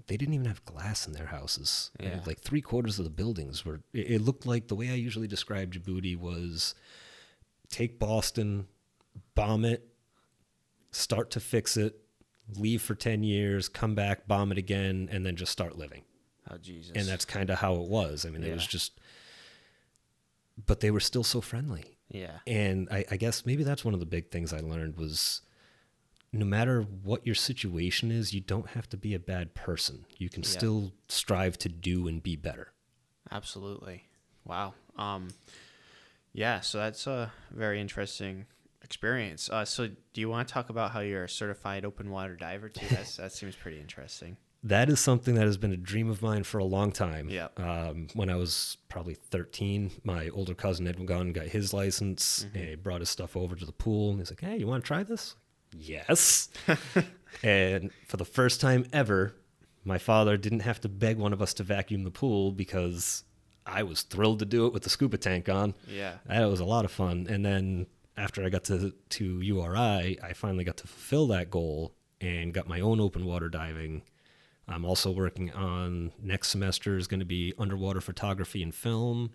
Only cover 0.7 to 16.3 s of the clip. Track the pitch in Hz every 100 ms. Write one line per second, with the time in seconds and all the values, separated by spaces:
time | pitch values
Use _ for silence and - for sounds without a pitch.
0.7 | 80 95 104 - 78 78 85 - 120 71
1.7 | - - - 95 90 87 78 - 147 -
2.7 | 120 117 101 82 78 107 101 71 69 82
3.7 | 76 - 113 90 113 110 131 127 120 113
4.7 | 101 123 127 120 110 110 101 - 101 95
5.7 | 90 92 92 92 87 87 85 87 85 -
6.7 | - - - - - - _ _ _ _
7.7 | - 120 - 107 110 - - 104 101 98
8.7 | _ _ _ _ - - - 104 110 117
9.7 | 120 - _ _ _ _ _ _ _ _
10.7 | _ _ - - 107 117 117 - 117 -
11.7 | 113 107 - _ _ _ _ 110 101 107
12.7 | 113 - 104 120 107 107 101 101 98 92
13.7 | - 110 104 101 98 - 101 101 98 95
14.7 | 98 95 95 92 101 92 85 90 - 87
15.7 | 78 73 67 - _ _